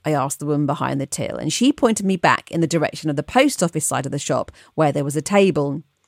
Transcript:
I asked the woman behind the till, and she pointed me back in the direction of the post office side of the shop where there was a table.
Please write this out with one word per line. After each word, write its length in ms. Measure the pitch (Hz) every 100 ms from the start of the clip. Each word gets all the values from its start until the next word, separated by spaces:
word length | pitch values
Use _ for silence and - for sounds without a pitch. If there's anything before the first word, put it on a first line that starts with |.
| 156
I 60 |
asked 260 | 147 135 -
the 60 | 147
woman 220 | 147 143
behind 340 | 147 127 139
the 40 | 135
till, 300 | - - 120
and 140 | 127
she 200 | - 254
pointed 320 | - 247 220 196
me 100 | 190
back 340 | 156 123 -
in 100 | 165
the 60 | 160
direction 420 | 165 147 - 156
of 60 | 143
the 80 |
post 400 | 147 247 285 -
office 220 | 170 160 -
side 180 | 131 135
of 60 |
the 80 | 151
shop 320 | - 127 - - _ -
where 160 | 151
there 140 | 139 139
was 100 | 147
a 60 |
table. 600 | 147 202 196 151 143 143 - _